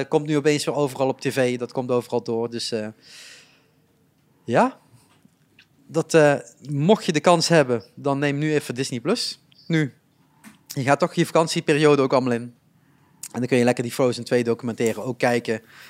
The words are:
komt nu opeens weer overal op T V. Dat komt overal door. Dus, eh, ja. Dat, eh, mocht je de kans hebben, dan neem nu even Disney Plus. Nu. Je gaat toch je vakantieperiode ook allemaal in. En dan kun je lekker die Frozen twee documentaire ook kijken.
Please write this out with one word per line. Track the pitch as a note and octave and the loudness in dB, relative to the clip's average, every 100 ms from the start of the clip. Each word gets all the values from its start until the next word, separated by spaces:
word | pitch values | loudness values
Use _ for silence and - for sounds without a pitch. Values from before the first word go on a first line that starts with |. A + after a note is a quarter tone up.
| C3 | 0
komt | D#3 D3 | -2 0
nu | D3+ | 0
opeens | C#3+ D3 - | 0 0 -2
weer | C#3+ | -2
overal | C#3+ B2+ C3 | -2 0 -2
op | C3 | -2
T | C3+ | -4
V. | C3 B2+ B2 | 0 -2 -2
Dat | A#2+ | -6
komt | - B2+ | -6 -2
overal | B2 A#2 B2 | -2 -2 -6
door. | A2+ A2+ A#2 | -4 -4 -6
Dus, | A#2 - | -8 -6
eh, | A2+ G#2+ A2 _ - - - _ _ _ _ _ _ _ _ _ _ - | -6 -8 -12 _ -20 -20 -20 _ _ _ _ _ _ _ _ _ _ -2
ja. | B2+ B3 - _ _ _ _ _ _ _ _ _ _ - | 0 0 -2 _ _ _ _ _ _ _ _ _ _ -8
Dat, | D#3 D#3+ | -6 2
eh, | E3 D3 C#3+ - - C#3 | 4 6 4 -4 -18 -8
mocht | C#3+ D#3 G#3+ - | -2 2 2 2
je | |
de | D3+ | 0
kans | F3+ F3 - | 4 4 4
hebben, | E3 C3 A#2+ - - | 4 4 0 -4 -8
dan | C3+ C#3 | -4 -2
neem | D3 C#3+ | -2 -2
nu | D3+ | 0
even | D3+ - B2 | -2 -2 -6
Disney | C#3 B2 | -6 -4
Plus. | C#3 A#3+ - - _ _ - | -4 -4 -4 -12 _ _ -2
Nu. | E3 C#3+ - _ _ _ _ - _ - | 0 0 -6 _ _ _ _ -20 _ -10
Je | - | -4
gaat | B2+ C#3+ | 0 2
toch | F3 | 2
je | - E3 | 0 0
vakantieperiode | E3 E3 F3 D#3+ D3+ D3+ C#3+ | 2 0 -2 0 4 6 4
ook | C3 | 4
allemaal | C3+ B2+ | 2 0
in. | A#2 A#2+ - _ _ _ _ _ _ - | -2 -6 -16 _ _ _ _ _ _ -12
En | - | -8
dan | B2 | 0
kun | B2+ | 2
je | |
lekker | A#2+ B2 | 2 2
die | A#2+ | -4
Frozen | - C3 A#2 | -2 -2 -2
twee | A#2 B2 | -2 0
documentaire | A#2 A#2 B2 A2 A#2 G#2+ | 0 -2 -6 -4 -2 -2
ook | A2 B2 | -6 -2
kijken. | C3 A#2+ A2+ A2 - - - | 0 0 -2 -6 -8 -20 -20